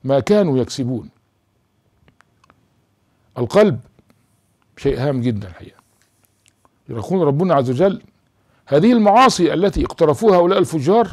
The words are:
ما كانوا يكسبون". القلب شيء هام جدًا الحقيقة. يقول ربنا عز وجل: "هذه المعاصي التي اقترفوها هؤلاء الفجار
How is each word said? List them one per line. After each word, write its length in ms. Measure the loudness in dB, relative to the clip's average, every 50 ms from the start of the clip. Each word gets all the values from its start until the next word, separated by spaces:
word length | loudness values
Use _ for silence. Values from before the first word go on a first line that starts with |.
| -2
ما 160 | 0 -2 -2
كانوا 380 | 0 0 0 2 2 0 0 -2
يكسبون". 500 | -2 -4 -6 -8 -6 -6 -6 -8 -10 -14 _ _ _ _ _ _ _ _ _ _ _ _ _ _ _ _ _ _ _ _ _ _ _ _ _ _ _ _ _ _ _ _ _ _ _ _ _ _ _ _ _ _ _ _ _ -8
القلب 400 | -8 0 2 2 2 2 0 -4 -10 _ _ _ _ _ _ _ _ _ _ _ _ _ _ _ _ _ _
شيء 240 | -6 -6 -4 -4 -2
هام 200 | -4 -4 -4 -4
جدًا 280 | -4 -4 -4 -6 -10 -14
الحقيقة. 280 | -18 -20 -20 -20 _ _ _ _ _ _ _ _ _ _ _ _ _ _ _ _ _ _ _ _ _ _ _ -14
يقول 380 | -12 -12 -8 -6 -4 -2 0
ربنا 280 | 0 0 0 0 0 0
عز 160 | 0 0 -2
وجل: 320 | -2 0 0 0 0 -4 _ _ _ _ _ _ _ _ _ _ _ _ _
"هذه 260 | -2 0 2 4 4
المعاصي 640 | 4 4 4 4 4 6 4 4 2 0 -2 0 0
التي 300 | 0 -2 -2 -2 -4 -6
اقترفوها 540 | -6 -2 0 0 0 0 2 2 2 4 4
هؤلاء 200 | 4 2 2 0
الفجار 500 | 0 -2 -2 -4 0 2 2 2 0 -2